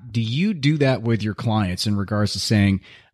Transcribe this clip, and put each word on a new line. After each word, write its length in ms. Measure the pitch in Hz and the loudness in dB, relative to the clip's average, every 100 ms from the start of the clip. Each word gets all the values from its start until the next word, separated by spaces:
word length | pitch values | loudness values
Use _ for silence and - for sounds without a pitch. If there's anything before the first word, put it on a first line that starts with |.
| 123 | -8
do 80 | 110 | -4
you 340 | 113 127 202 | -2 -2 -2
do 240 | 185 135 156 | 0 0 2
that 240 | 139 123 | 2 0
with 200 | 113 113 | 0 0
your 100 | 107 | -2
clients 520 | 101 117 110 95 90 - | -4 -2 0 0 -2 -2
in 80 | 101 | -2
regards 380 | 98 104 104 | -2 0 0
to 40 | 101 | -2
saying, 440 | - 107 98 95 - - _ | 0 4 4 2 -2 -20 _